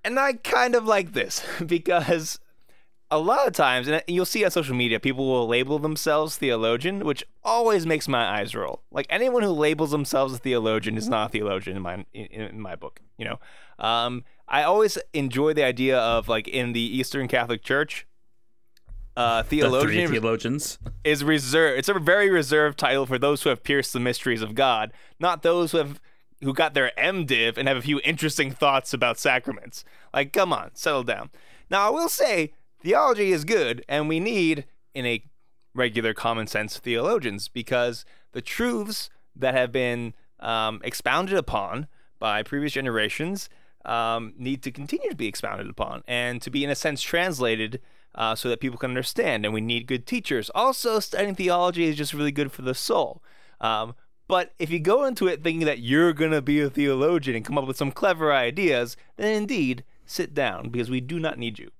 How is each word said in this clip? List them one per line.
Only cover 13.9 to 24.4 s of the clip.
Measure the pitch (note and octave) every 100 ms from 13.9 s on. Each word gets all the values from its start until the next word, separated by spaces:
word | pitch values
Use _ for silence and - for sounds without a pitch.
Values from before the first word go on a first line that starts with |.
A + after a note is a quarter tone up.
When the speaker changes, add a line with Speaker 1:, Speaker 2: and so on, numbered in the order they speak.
| A#2 A#2+ B2 - - -
Speaker 1:
I | C#3
always | D3+ G#3 G#3+ - -
enjoy | D#3 C3+ A#2+ D3+
the | D3+
idea | C3 B2 C3 B2+
of, | A#2 A#2 A2
like, | A2 G#2
in | C3 B2
the | A#2
Eastern | A#2 B2+ B2 C#3+ B2+
Catholic | B2+ A#2 A#2
Church, | - C3+ D3+ - - - - - - _ - - - - - -
uh, | A#2+ A2+
Speaker 2:
The | A2
three | D3+
Speaker 1:
theologian | B2+ B2+ D3+ - E3+
Speaker 2:
theologians. | A#2 A2+ A2+ A#2 C#3+ - - - -
Speaker 1:
is | D3+ D3
reserved. | C#3+ D3+ B2+ D#3 D#3+ C3
It's | C3+
a | G3
very | D#3 G3 G3+
reserved | F3+ C3+ D3+ D3+ C#3
title | C#3 C3+ B2+
for | C3
those | C#3 D3
who | D3
have | B2
pierced | - C#3+ -
the | B2+
mysteries | B2 B2 C3 A#2